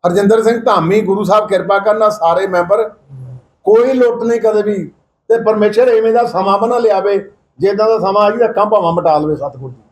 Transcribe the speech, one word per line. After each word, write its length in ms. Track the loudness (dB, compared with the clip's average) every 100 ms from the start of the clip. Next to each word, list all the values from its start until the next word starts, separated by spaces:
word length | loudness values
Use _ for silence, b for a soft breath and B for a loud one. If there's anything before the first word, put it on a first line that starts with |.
ਹਰਜਿੰਦਰ 380 | 0 0 2 2
ਸਿੰਘ 160 | 2 0
ਧਾਮੀ, 420 | 0 0 2 0
ਗੁਰੂ 220 | 0 -2
ਸਾਹਿਬ 240 | 2 0 2
ਕਿਰਪਾ 300 | -4 0 0
ਕਰਨ, 300 | 0 0 0
ਸਾਰੇ 380 | 0 0 0 0
ਮੈਂਬਰ, 360 | -2 0 0 -2 -8 _ -20 -18 -20 _ _ 2
ਕੋਈ 280 | 2 4
ਲੁੱਟ 300 | 0 -2 -2
ਨਹੀਂ 160 | -2 0
ਕਦੇ 200 | 0 0
ਵੀ। 220 | -2 -4 -8 _ _ _ -2
ਤੇ 80 | 0
ਪਰਮੇਸ਼ਰ 440 | 0 2 2 2 2
ਐਵੇਂ 260 | 2 2
ਦਾ 120 | 0 0
ਸਮਾਂ 300 | -2 0 0
ਬਣਾ 180 | 0 0
ਲਿਆਵੇ, 400 | 0 0 0 -2 -6 _ _ -4
ਜਿੱਦਾਂ 280 | -2 0 0
ਦਾ 80 | 0
ਸਮਾਂ 220 | 0 2
ਆ 80 | 0
ਜੀ, 120 | 2 -2
ਅੱਖਾਂ 200 | 0 0
ਭਾਵਾਂ 280 | 2 0
ਮਿਟਾ 240 | 0 0 0
ਲਵੇ 180 | 0 -4
ਸਤਿਗੁਰ 340 | -8 -12 -16
ਜੀ। 120 | -18 _